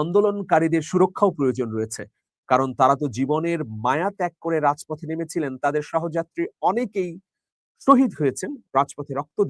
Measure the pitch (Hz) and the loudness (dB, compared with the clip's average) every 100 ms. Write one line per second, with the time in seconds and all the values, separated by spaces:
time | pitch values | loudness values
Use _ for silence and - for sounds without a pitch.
0 | 160 190 208 202 196 160 160 160 151 185 | 0 2 2 0 0 2 2 0 0 2
1 | 190 - 196 151 135 120 117 110 110 - | 2 2 0 2 0 0 -4 -4 -6 -8
2 | - _ _ _ - 127 135 123 131 139 | -14 _ _ _ 0 2 2 2 4 4
3 | 143 107 131 151 165 165 127 107 120 147 | -2 -2 -2 0 -2 -4 -6 -4 -2 0
4 | 190 202 175 - 165 165 147 147 - 156 | -2 -2 -6 -6 -4 0 0 0 -4 -10
5 | 151 160 160 170 147 131 143 147 147 165 | -8 -6 -6 -4 -4 -2 -2 -2 -2 -4
6 | 165 160 165 - 170 - 165 214 240 208 | -4 -4 -6 -6 -8 -4 -2 -2 -2 -4
7 | 180 170 - _ _ _ _ _ - 262 | -6 -8 -18 _ _ _ _ _ 4 6
8 | 262 - 143 - 190 277 _ 131 143 - | 4 2 -2 -2 -6 -8 _ 0 0 -4
9 | 131 131 147 - 170 | -8 -8 -6 -2 -2